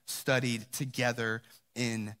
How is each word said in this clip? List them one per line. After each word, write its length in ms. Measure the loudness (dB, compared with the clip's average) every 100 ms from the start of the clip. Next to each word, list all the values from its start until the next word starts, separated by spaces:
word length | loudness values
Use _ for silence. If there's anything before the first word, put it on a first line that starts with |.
| -10
studied 640 | -4 2 4 4 0 -4
together 720 | -6 -4 0 2 2 0 -2 -6 -20 _
in 400 | -4 -2 -2 -4 -8